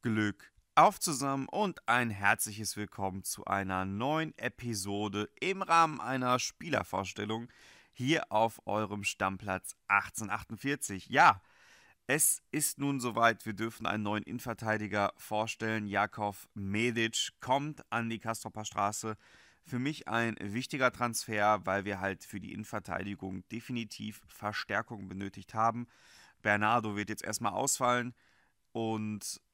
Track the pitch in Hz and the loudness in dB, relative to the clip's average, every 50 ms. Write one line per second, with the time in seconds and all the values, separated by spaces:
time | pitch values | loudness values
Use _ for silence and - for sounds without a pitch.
0 | - 123 110 107 107 104 101 _ - - _ _ _ _ _ - 156 202 202 - | 0 2 2 4 4 2 0 _ -10 -20 _ _ _ _ _ 8 8 8 8 4
1 | - - 156 123 139 139 139 135 135 - - 185 208 196 170 - _ - 120 123 | -2 -2 -2 0 0 -2 -2 -2 -4 -4 -2 0 0 0 -2 -4 _ 2 2 2
2 | 120 117 107 98 101 101 107 - - 110 104 104 110 101 - - 104 98 - - | 2 2 -2 2 4 4 4 4 2 -6 -4 -6 -6 -6 -4 -6 -6 -8 -6 -4
3 | 98 95 92 98 95 - - - - - - 98 98 95 95 92 92 95 98 101 | -4 -4 -4 -4 -8 -8 -8 -8 -2 -2 0 0 0 0 -2 -2 -2 -2 -4 -2
4 | 117 139 151 156 160 156 - - - 123 110 - 120 120 113 101 90 101 101 101 | -2 0 0 0 -2 -4 -6 -6 -6 -6 -6 -6 -6 -6 -4 -4 -2 -2 -2 0
5 | 104 107 98 104 104 - _ - - 175 190 190 196 - 165 165 165 160 151 127 | 0 0 0 0 -2 -2 _ -4 -2 -2 -2 -2 0 2 6 6 6 4 2 -4
6 | - 117 131 131 127 123 123 127 - - - _ - 170 143 - - - - 92 | -4 -2 -2 0 2 4 2 2 2 -2 -6 _ -6 0 0 0 0 2 -2 -2
7 | 98 95 - - 104 104 110 113 117 120 - - - - - - - _ _ - | -2 -2 -4 -6 -4 -2 -2 -4 -4 -8 -16 -20 -20 -20 -20 -20 -20 _ _ -4
8 | 120 127 156 151 - - - 107 113 113 - - _ - 98 107 110 95 101 104 | 0 2 2 0 0 0 2 4 4 4 2 -4 _ -2 -2 0 0 -2 -4 -4
9 | 95 - - _ 101 95 98 95 - 101 95 92 _ - - _ _ _ 98 101 | -4 -4 -2 _ 0 0 0 -2 -4 -4 -4 -4 _ -8 -16 _ _ _ 4 4
10 | 98 - - - 113 98 98 110 - _ 113 104 - 139 143 143 - - 104 95 | 4 2 -8 -8 -6 -4 -4 -6 -6 _ -12 -6 -2 -2 -2 -2 -4 -6 -6 -8
11 | - - 110 135 165 170 110 95 _ _ _ _ - - - - - - _ _ | -6 0 6 8 8 8 8 6 _ _ _ _ -20 -20 -20 -20 -20 -20 _ _
12 | _ - 139 156 - - - - _ _ - 151 147 - - - 139 143 139 135 | _ 0 2 2 4 2 2 0 _ _ -4 -2 -2 -2 -2 -2 -2 0 0 0
13 | 120 123 110 113 117 117 113 - - 110 107 92 110 113 110 - - - - 110 | -2 -2 2 6 6 6 6 4 -4 -8 -6 -4 -4 -6 -6 -6 -4 -2 -2 0
14 | 104 104 104 107 - - 98 120 - 127 113 - - 110 107 107 107 104 95 104 | 0 0 -2 -2 -2 -4 -8 -8 -6 -8 -8 -6 -2 -2 0 0 -2 -2 0 2
15 | 101 98 - _ - - 110 107 110 113 - - 113 110 110 110 107 104 98 101 | 2 2 0 _ -10 -4 -2 -2 0 -2 -2 -4 -2 -2 -2 -2 -2 0 0 0
16 | 104 104 - - 107 104 101 - - _ _ 107 98 95 98 104 117 123 117 117 | 0 0 0 -4 -4 -4 -4 -6 -16 _ _ -8 -4 -2 0 2 2 2 2 2
17 | 113 113 113 - - - _ _ - 120 127 139 143 151 147 - - _ - 117 | 0 0 0 -2 -4 -4 _ _ -2 0 0 0 0 -2 -8 -10 -10 _ -2 -2
18 | 117 113 113 110 - 117 113 - - 110 - 110 107 - - 101 101 101 110 - | -2 -2 -4 -6 -4 -6 -6 -6 -6 -10 -10 -8 -10 -6 -2 0 0 0 0 -2
19 | - 110 107 - _ - - - - - _ _ _ - - 123 127 139 156 - | -4 -6 -6 -6 _ -20 -20 -20 -20 -20 _ _ _ -6 -4 -2 -2 -2 -2 -4
20 | - - 110 117 117 117 110 - - 101 101 117 127 - - 143 131 127 - - | -8 -2 0 0 0 0 -2 -4 -8 -6 -4 -4 -6 -4 -2 2 2 2 2 2
21 | 123 120 117 - - - 110 104 104 104 107 104 87 - 95 98 98 101 101 95 | -2 -2 -2 -4 -4 -2 0 4 6 6 6 4 4 2 2 2 2 0 -4 -2
22 | 92 98 95 - - - - 101 90 - - - 107 - - 107 - - 87 - | -2 -2 -2 -4 -8 -12 -12 -10 -10 -8 -10 -10 -10 -6 -8 -8 -6 -4 -6 -4
23 | - 104 101 - - 95 95 92 90 _ - 117 117 - 127 120 117 107 - - | -4 -4 -6 -6 -6 -8 -8 -8 -10 _ -10 -10 -8 -6 -6 -6 -6 -8 -10 -8
24 | 107 107 104 - - _ - - - 107 107 - - - 104 101 117 - 120 104 | -8 -8 -10 -10 -18 _ -20 -8 -6 -4 -4 -4 -6 -2 -2 -2 -2 -2 -8 -12
25 | 95 95 95 95 98 98 - - 95 _ - 113 110 113 113 117 120 - _ - | -10 -8 -6 -6 -6 -6 -8 -10 -18 _ 0 2 2 4 2 2 -6 -10 _ -20
26 | - - - - - - _ _ _ 107 104 104 104 107 117 123 110 110 104 101 | -20 -20 -20 -20 -20 -20 _ _ _ 2 4 4 6 4 4 4 2 0 -2 -2
27 | 104 - 107 101 - - 110 - 117 104 92 95 127 139 - - 131 123 123 123 | -2 -4 -4 -8 -6 -6 -6 -2 -2 -2 0 0 0 0 0 2 4 4 4 2
28 | 120 120 120 _ _ _ _ _ _ _ _ _ _ _ _ 113 113 110 110 110 | 0 -2 -8 _ _ _ _ _ _ _ _ _ _ _ _ -2 0 0 0 0
29 | 107 107 107 104 - - - - _ _ | -2 -4 -4 -6 -6 -8 -10 -10 _ _